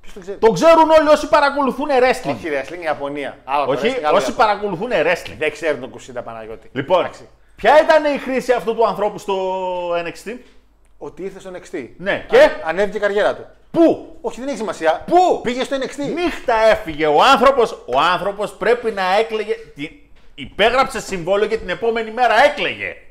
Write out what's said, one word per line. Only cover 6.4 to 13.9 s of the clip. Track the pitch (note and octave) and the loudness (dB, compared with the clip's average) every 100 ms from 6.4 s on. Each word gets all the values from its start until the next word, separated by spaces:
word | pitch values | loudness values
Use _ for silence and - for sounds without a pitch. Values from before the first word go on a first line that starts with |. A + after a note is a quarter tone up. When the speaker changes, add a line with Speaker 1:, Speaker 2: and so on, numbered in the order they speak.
| A2 A2 - | -14 -16 -10
Speaker 2:
Λοιπόν, | C3 C3 F3 | -8 0 0
Speaker 1:
Εντάξει. | - - - _ _ | 0 -8 -20 _ _
Speaker 2:
ποια | - G3+ D4+ | -2 6 6
ήταν | D#4 D#4 D4+ | 6 4 4
η | C4+ | -2
χρήση | - C4 - | -2 -4 0
αυτού | A#3+ F#3 | -2 0
του | A3 A3 | 0 0
ανθρώπου | F#3 G#3 F#3+ | 0 -4 -4
στο | - F#3+ F#3 F#3+ F#3 F3+ F3 | -6 -4 -4 -4 -6 -6 -4
N | E3+ E3 | -4 -4
X | - F#3+ | -10 -14
T; | B3 - - _ _ _ _ | -14 -16 -20 _ _ _ _
Speaker 1:
Ότι | D3 - | -18 -12
ήρθε | F#3+ F#3 | -14 -12
στο | F#3 | -16
N | |
X | F3+ - | -16 -12
T. | E3+ A2+ - | -12 -12 -8
Speaker 2:
Ναι, | F#3 D3+ - | -4 -4 2
και; | A#3 | 6
Speaker 1:
Α-, | D4+ - | 6 4
ανέβηκε | D#3+ E3+ G3+ G3+ | -6 -2 -2 -2
η | |
καριέρα | G3+ G3+ E3+ | -2 0 0
του. | D3+ - _ _ | -2 -12 _ _
Speaker 2:
Πού; | D4+ E4 | 2 4